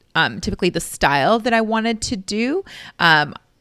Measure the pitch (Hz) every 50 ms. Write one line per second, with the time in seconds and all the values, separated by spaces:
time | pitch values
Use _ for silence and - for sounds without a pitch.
0 | _ _ - 160 156 127 117 - - 214 190 - 196 175 - 170 - - - -
1 | - 143 143 143 131 170 220 233 214 247 226 226 220 214 220 220 220 233 233 220
2 | - - 247 190 190 - 208 214 233 254 302 381 392 - - - - - - -
3 | - 165 156 151 151 143 - - _ _ _ _